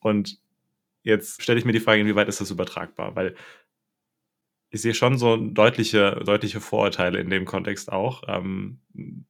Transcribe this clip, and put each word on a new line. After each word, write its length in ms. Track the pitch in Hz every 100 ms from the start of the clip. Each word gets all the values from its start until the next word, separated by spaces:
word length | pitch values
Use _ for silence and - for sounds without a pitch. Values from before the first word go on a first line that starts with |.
Und 400 | 110 104 98 - _ _ _ _ _ _
jetzt 380 | 113 107 - -
stelle 180 | - 120
ich 40 |
mir 80 | 120
die 80 | 110
Frage, 200 | 113 107
inwieweit 280 | 104 101 101
ist 120 | -
das 100 | 98
übertragbar? 640 | 92 92 - 87 - 98
Weil 220 | 92 92 - - - _ _ _ _ _ _ _ _ _ _ _
ich 120 | 107
sehe 120 | 113
schon 220 | 113 123 131
so 200 | 120 113
deutliche, 840 | 113 104 110 120 110 107 101 -
deutliche 360 | 98 104 107 107
Vorurteile 600 | - 110 101 - 90 92
in 100 | 90
dem 140 | 95
Kontext 480 | 92 98 98 98 -
auch, 320 | 98 117 127 -
ähm, 540 | 98 95 95 98 127 _ - - -